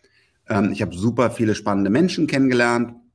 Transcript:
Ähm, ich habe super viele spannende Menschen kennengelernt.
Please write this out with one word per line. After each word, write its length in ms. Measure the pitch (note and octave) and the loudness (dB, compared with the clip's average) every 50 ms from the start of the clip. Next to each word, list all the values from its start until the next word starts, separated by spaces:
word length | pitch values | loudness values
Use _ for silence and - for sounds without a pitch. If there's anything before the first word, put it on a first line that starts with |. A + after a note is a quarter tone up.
| _ _ _ _ _ _ _ _ _ - | _ _ _ _ _ _ _ _ _ -2
Ähm, 220 | A2 G2+ G#2 F#2+ | 0 0 0 0
ich 100 | F#2+ G#2 | -2 -2
habe 140 | G#2+ E2 E2+ | -6 -6 -4
super 340 | F2 G2+ A#2+ A#2 B2+ A#2+ A2 | -4 -4 -2 0 0 0 0
viele 240 | A2+ - A#2 G#2+ G#2 | 0 0 0 0 -2
spannende 380 | - - G#2 G2+ G2 G2 G2 | -2 -2 -2 -2 0 0 2
Menschen 340 | G#2 C#3+ F3+ F3+ - F3+ D#3+ | 2 2 2 2 0 -2 -2
kennengelernt. 720 | D3 C#3+ C3+ C3+ C3 B2+ A#2+ A#2+ A#2+ A#2+ A#2+ A#2 A#2 - - _ _ | 0 0 2 2 2 2 2 2 2 2 0 -2 -4 -8 -16 _ _